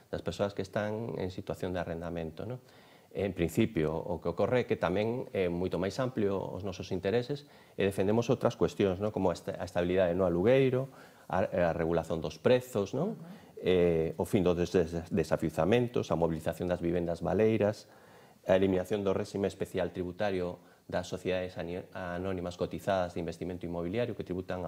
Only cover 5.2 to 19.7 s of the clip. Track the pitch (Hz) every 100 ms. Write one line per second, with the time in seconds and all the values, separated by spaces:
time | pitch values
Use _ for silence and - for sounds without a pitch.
5.2 | 127 - 90 87 90 90 95 - 127 120
6.2 | 101 98 90 67 95 92 - 95 98 117
7.2 | - 143 - - - - 95 98 98 110
8.2 | 117 123 - - 85 - 101 90 104 107
9.2 | 95 85 - 92 92 95 90 92 92 87
10.2 | 95 85 98 135 131 127 135 - - -
11.2 | - 90 98 92 87 80 82 85 82 82
12.2 | 78 - - 123 123 107 98 127 185 -
13.2 | 170 - - - - 92 87 82 80 -
14.2 | 92 110 90 85 87 95 82 85 85 95
15.2 | 78 78 82 78 80 120 120 110 107 80
16.2 | 82 80 82 85 90 87 85 87 85 82
17.2 | 82 90 110 110 101 107 - - - -
18.2 | - - - 95 95 92 90 107 98 95
19.2 | 104 98 98 - 95